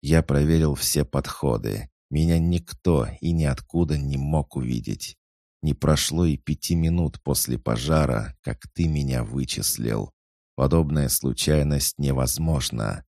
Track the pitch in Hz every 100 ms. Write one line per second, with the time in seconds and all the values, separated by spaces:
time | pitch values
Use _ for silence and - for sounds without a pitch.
0 | 69 80 - 71 76 80 78 69 - 76
1 | 71 69 - - 71 57 53 50 57 _
2 | _ 73 80 82 82 87 - - 92 78
3 | 58 - 82 85 76 - - 85 82 73
4 | 69 69 71 78 71 71 62 60 55 52
5 | - - _ _ _ _ 78 69 73 76
6 | - 80 87 71 - 73 - 85 82 87
7 | 80 - - 64 - 60 60 58 65 78
8 | 69 57 55 - - 57 - - 82 76
9 | 69 64 55 65 65 - - - 57 55
10 | 50 _ _ _ _ - 67 82 76 76
11 | 67 - 67 62 - 76 73 71 - -
12 | 69 65 64 - 80 76 62 58 53 -
13 | -